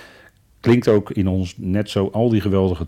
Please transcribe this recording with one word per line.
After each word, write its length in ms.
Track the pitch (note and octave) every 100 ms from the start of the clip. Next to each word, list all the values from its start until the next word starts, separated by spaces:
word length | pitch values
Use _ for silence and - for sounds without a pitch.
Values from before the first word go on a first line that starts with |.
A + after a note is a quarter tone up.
| - - - _ _ _
klinkt 280 | A#2 A#2+ A#2
ook 220 | G#2 -
in 180 | - F#2
ons 260 | F#2+ F2+ -
net 340 | G2 G2+ G#2
zo 180 | G#2 G2
al 160 | G#2+ A#2+
die 120 | A2
geweldige 460 | G2+ F#2+ F#2+ E2